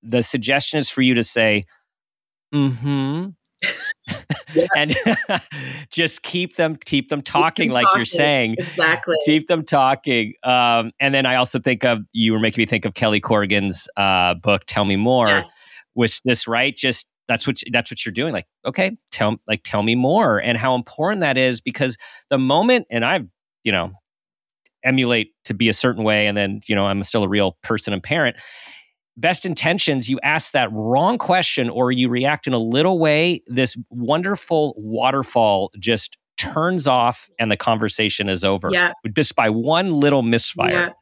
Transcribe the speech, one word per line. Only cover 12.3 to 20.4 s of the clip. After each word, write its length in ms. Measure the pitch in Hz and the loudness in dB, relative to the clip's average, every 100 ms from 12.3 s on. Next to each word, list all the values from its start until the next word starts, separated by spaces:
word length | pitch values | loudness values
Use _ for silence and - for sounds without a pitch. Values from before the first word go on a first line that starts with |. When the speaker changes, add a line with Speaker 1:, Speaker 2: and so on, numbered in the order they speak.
Speaker 1:
were 80 | 110 | 4
making 220 | 110 107 | 2 2
me 40 | 110 | 0
think 180 | 110 107 | 0 -2
of 80 | |
Kelly 260 | - 110 107 | 0 0 2
Corrigan's, 680 | - 110 101 101 98 87 - - | 2 0 2 0 0 -4 -10 -2
uh, 380 | 98 92 90 87 | 0 2 2 0
book, 280 | 95 101 - | 0 0 0
Tell 180 | - 101 | -2 0
Me 100 | 98 | 0
More, 320 | 110 127 113 | 2 2 4
Speaker 2:
Yes. 420 | 101 - - - - _ - | 2 -2 -14 -20 -20 _ 0
Speaker 1:
with 260 | 120 - | 0 0
this, 240 | 127 120 - | -2 -2 0
right? 280 | 117 135 135 | 0 0 -2
Just, 300 | 135 120 - _ - | -4 -4 -8 _ -4
that's 180 | 120 - | -4 -2
what, 120 | 131 - | -6 -6
that's 180 | 120 117 | -8 -8
what 140 | - - | -8 -8
you're 80 | |
doing. 180 | 98 151 | -4 -4
Like, 140 | 110 - _ - | -4 -8 _ -8
"Okay, 300 | 127 190 220 _ | -4 -4 -4 _
tell, 240 | - 107 110 - | -2 -2 -2 -4
like, 140 | 107 - | -6 -4
tell 180 | 107 | -2
me 120 | 104 120 | 0 0
more," 460 | 131 185 190 104 | 2 2 2 0